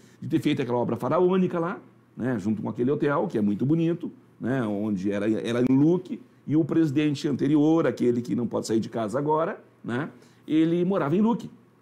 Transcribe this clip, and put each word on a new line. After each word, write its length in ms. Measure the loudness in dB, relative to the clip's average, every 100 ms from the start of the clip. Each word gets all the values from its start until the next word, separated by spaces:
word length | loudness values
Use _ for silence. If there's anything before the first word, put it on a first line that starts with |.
| -18 -14
de 60 | -4
ter 120 | -2
feito 220 | 0 -2
aquela 160 | -2 -2
obra 200 | -2 -2
faraônica 600 | 0 2 4 4 2 0
lá, 220 | -4 -6 -14 _ _ -6
né, 200 | -4 -2
junto 240 | -2 -2
com 60 | -4
aquele 240 | -2 0
hotel, 340 | 0 0 0 0
que 80 | 0
é 40 |
muito 240 | 0 0 2
bonito, 460 | 2 2 -2 -6 -14 -20 -10
né, 200 | -4 -2
onde 460 | -2 -2 -2 -2 -2
era, 220 | -2 0
era 320 | 0 -2 0 2
em 40 |
Luque, 460 | 4 4 2 -2 -12 -14 _ -2
e 120 | 0
o 80 | 2
presidente 600 | 2 2 2 0 0 -2
anterior, 600 | -2 2 4 4 4 2
aquele 340 | 0 0 0
que 140 | -2 -4
não 100 | -2
pode 220 | -4 0
sair 140 | -2
de 80 | -2
casa 280 | -4 -4 -2
agora, 460 | 0 0 -2 -6 -14 _
né, 280 | -6 -6 -6 -12 -20 _ -2
ele 380 | 2 2 2
morava 320 | 2 0 2 2
em 60 |
Luque. 280 | 2 0 -6 -18 _ _